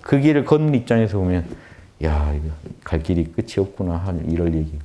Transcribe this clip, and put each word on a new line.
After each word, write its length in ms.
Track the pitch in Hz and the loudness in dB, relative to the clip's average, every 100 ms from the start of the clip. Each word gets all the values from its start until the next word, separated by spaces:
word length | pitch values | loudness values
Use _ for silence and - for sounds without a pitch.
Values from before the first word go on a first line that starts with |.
그 160 | - 139 | 0 2
길을 240 | 147 143 | 4 4
걷는 300 | - 151 156 | 4 4 4
입장에서 440 | 139 123 117 110 101 | 0 2 2 2 0
보면 260 | 92 90 82 - - - - - | 0 0 -2 -10 -18 -20 -20 -4
"야, 280 | 78 76 73 | 0 0 0
이거 120 | 73 78 78 - - | -2 -4 -8 -14 -16
갈 180 | - 80 | -4 -2
길이 220 | 76 87 | 0 0
끝이 300 | 78 - - - | 0 -4 -4 -2
없구나." 380 | 98 - 92 82 | -2 -2 -4 -4
한 340 | 95 87 80 | -4 -4 -2
이럴 240 | 82 85 | 0 0
얘기. 180 | 80 78 76 | 0 -4 -8